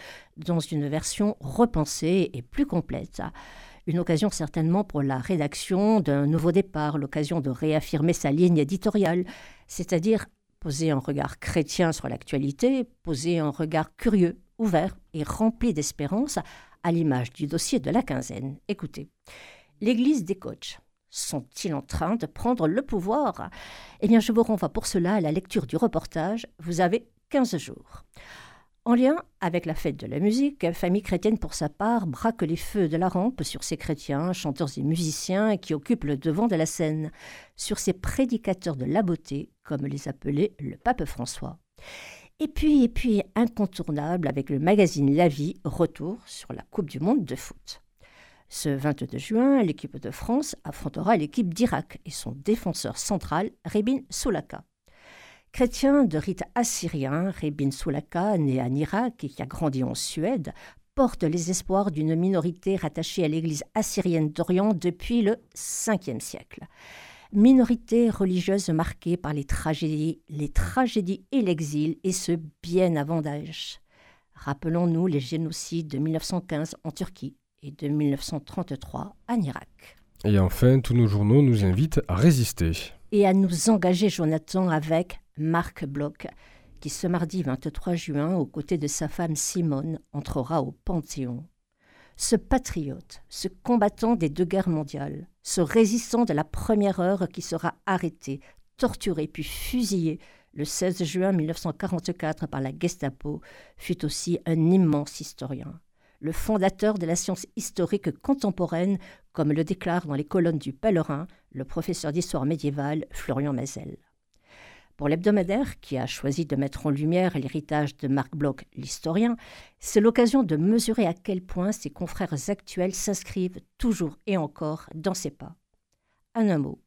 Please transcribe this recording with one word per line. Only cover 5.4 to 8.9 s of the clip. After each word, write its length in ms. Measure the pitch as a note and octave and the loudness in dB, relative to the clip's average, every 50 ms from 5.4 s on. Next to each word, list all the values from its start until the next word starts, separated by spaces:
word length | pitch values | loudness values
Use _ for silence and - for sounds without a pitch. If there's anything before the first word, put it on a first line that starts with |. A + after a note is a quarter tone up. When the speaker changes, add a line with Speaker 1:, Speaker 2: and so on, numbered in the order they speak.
| C#3+ C#3+ - - - - F#3+ F#3 G3+ G#3+ A3 G#3 | 0 -2 -4 -6 -4 -2 0 2 4 4 4 4
Speaker 1:
d'un 280 | D3 D3 C#3 C#3+ C#3+ | 4 2 2 2 4
nouveau 240 | C#3+ D#3+ D#3+ D#3 F3 | 2 2 4 2 4
départ, 480 | E3 G3 G3 F#3+ - D3+ D3+ D3+ D3 D3 | 4 4 2 2 -4 -4 -2 -2 -2 -2
l'occasion 420 | C#3 C#3 - D3+ D3+ C#3+ E3+ E3 | -4 -2 -2 -4 -2 0 -2 -2
de 80 | B2+ C3 | -2 -2
réaffirmer 640 | B2 - D#3+ D#3 D3+ D#3 - - - D3 D3+ E3+ E3 | -4 0 0 2 2 0 0 0 0 2 2 2 2
sa 180 | - - C#3+ | 2 0 0
ligne 280 | C#3 D#3+ F3+ F3+ E3+ D3+ | 4 4 6 6 6 4
éditoriale, 680 | C#3+ C#3+ F#3+ F#3 - G#3+ | 4 2 -2 -2 -2 0